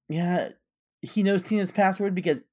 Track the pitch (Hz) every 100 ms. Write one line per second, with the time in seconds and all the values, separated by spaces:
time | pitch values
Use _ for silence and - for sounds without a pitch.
0 | - 160 175 175 76 - _ _ _ _
1 | - 214 196 196 - 214 190 - 196 185
2 | 202 180 175 143 -